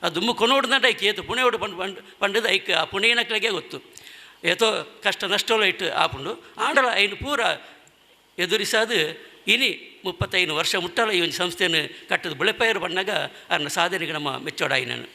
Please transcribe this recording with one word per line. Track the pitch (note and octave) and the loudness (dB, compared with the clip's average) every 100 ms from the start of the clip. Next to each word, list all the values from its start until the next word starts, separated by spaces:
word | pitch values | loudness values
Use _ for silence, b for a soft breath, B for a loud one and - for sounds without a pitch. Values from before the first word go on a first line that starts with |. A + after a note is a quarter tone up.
ಆ | F3 | -2
ದುಂಬು | E3 G#3+ | 0 -2
ಕೊನೋಡ್ದಂಡ | A#3 A3+ C4+ C4 C4 C4 | 2 2 4 2 2 2
ಐಕ್ | A3 | 2
ಏತು | G3 G3+ | 0 -2
ಪುಣೆಯೋಡು | D#3 A3+ B3+ A3 | -4 0 2 2
ಪಂಡ್-, | G#3+ F3 | -4 -6
ಪಂಡ್-, | F#3+ F#3+ - B | -8 -8 -18 B
ಪಂಡದು | G3+ G3+ G#3+ | 0 0 2
ಐಕ್ | G3 - | 0 0
ಆ | E3+ | -2
ಪುಣೆನಕ್ಲೆಗೆ | D#3 G3 A3 A#3+ A#3 A3 G#3+ | 0 0 2 2 0 -2 -2
ಗೊತ್ತು. | F#3 - C#3 - - B B B B | -4 -6 -14 -16 -20 B B B B
ಏತೋ | E3+ F3+ A3+ G3 D3+ - | 0 2 2 0 -6 -4
ಕಷ್ಟ | G3+ F#3+ | -4 -2
ನಷ್ಟೋಲ | G3 G3 - A3+ | -2 -2 2 2
ಇಟ್ಟು | G3+ F3 F3+ | 2 0 -2
ಆಪುಂಡು. | - E3 C#3 C#3+ A#3+ - - | 0 0 0 -8 -8 -12 -4
ಆಂಡಲ | A3+ D#4 B3+ | 0 2 4
ಐನ್ | A3 G3+ G3+ | 4 2 0
ಪೂರ | C4+ D4 G#3+ D3+ - - - _ _ _ _ - | -4 0 0 0 -6 -20 -20 _ _ _ _ -4
ಎದುರಿಸಾದು | F3 G#3+ G#3 A3+ A3 A3+ D#3 D#3+ - - - | 0 0 2 2 2 2 0 -4 -16 -14 0
ಇನಿ | A3+ B3+ F3 - - | 2 2 -2 -12 -10
ಮುಪ್ಪತ್ತೈದು | F#3+ F3 G3 F#3+ F3+ D#3 | -8 -4 -2 0 2 0
ವರ್ಷ | E3+ G3 | 0 0
ಮುಟ್ಟಲ | F3 - A3+ | -2 0 2
ಈ | G3 | 2
ಒಂಜಿ | E3+ C#3 | 0 0
ಸಂಸ್ಥೆಯನ್ನು | F3+ F3 F#3 D#3+ D3+ - - | -4 0 2 2 -2 -8 -4
ಕಟ್ಟದು | F#3 F3+ | -2 -2
ಬುಳೆಪೈರು | C#3+ F3+ G#3+ A3+ G3+ | -2 0 2 0 0
ಪಂಡಗ | F3 F3 F#3+ F#3 C#3+ B B | -2 -2 0 -2 -2 B B
ಅರ್ನ | E3+ D3 | -2 -2
ಸಾಧನೆಗೆ | F3+ F3 F3+ D#3+ | 0 0 0 -4
ನಮ್ಮ | D#3 D3 C3 | -4 -4 -6
ಮೆಚ್ಚೋಡ | C#3+ D3+ D#3 | -8 -4 0
ಆಯ್ನನು. | C3 B2+ A#2+ A#2+ | 0 -2 -8 -10